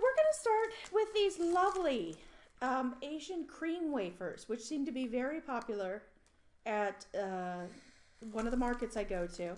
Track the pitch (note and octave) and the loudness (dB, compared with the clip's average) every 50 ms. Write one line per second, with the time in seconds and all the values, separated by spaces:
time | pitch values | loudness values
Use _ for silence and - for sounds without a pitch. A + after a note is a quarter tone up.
0 | G4+ C5 C5+ - D#5 D#5 D5+ - - A#4+ G#4+ A4 A4+ G#4+ - - - - - G#4 | 4 4 6 6 6 4 4 2 4 4 4 4 4 2 -2 -6 -6 0 2 2
1 | A4 G#4+ - G#4+ G4+ G4 F#4+ - E4+ E4+ E4+ F4+ F#4 G4 G4+ F#4+ F4+ D#4 C#4 A#3 | 2 4 4 4 4 4 4 2 2 2 4 4 4 4 4 2 2 2 2 2
2 | F3+ E3 D#3 - - - - - - - - - B3 B3+ B3+ C4 C4 B3+ A#3+ - | 0 -2 -6 -10 -14 -18 -20 -20 -20 -20 -10 -4 0 0 2 2 0 0 -2 -4
3 | - C#4+ D4+ D#4 D4 - F#4 F4 D#4+ - - - D#4 E4 E4 F4+ E4+ D#4 C#4+ B3+ | -6 -6 -6 -6 -6 -6 -6 -6 -6 -8 -8 -6 -4 -2 -2 -2 -2 0 0 0
4 | G3 F3 F3+ - F#3+ F3 - - - - A3 A#3+ - - D#4 D4 C#4 D#4+ A#3 B3+ | -2 -2 -4 -6 -6 -6 -6 -6 -6 -6 -6 -6 -4 -4 -2 -2 -2 -2 -2 -2
5 | C4 A#3+ A3 B3 B3 C4+ D4+ D#4+ D#4+ - C4 A#3 A3 - A3 G3+ G3 F#3 F#3+ G#3+ | -2 -2 0 0 -2 -2 -2 -4 -4 -4 -4 -4 -4 -4 -4 -4 -2 -4 -4 -6
6 | - - - _ _ _ _ _ _ _ _ _ - A3+ G#3+ G#3 G#3 G3+ F#3+ - | -8 -14 -20 _ _ _ _ _ _ _ _ _ -6 -2 0 0 0 0 -2 -4
7 | - - - F#3+ G3+ F#3+ F#3+ F#3 F3+ F3+ F3+ F3+ F3 F3+ - - - - - - | -8 -8 -4 -4 -2 -2 -2 -2 -2 -4 -4 -4 -6 -8 -10 -14 -20 -20 -20 -20
8 | - _ - - - A3+ G#3 A3 A3 A#3 A#3+ B3 B3+ A#3+ A#3+ A#3+ B3 A#3 - A3 | -20 _ -20 -16 -12 -8 -4 -2 -2 0 2 2 2 2 2 0 -2 -4 -2 -2
9 | G#3 G3+ G3 F3+ F3 F3 F3 - F3+ E3+ F3 | -2 -2 0 -2 -2 -2 -4 -6 -6 -6 -6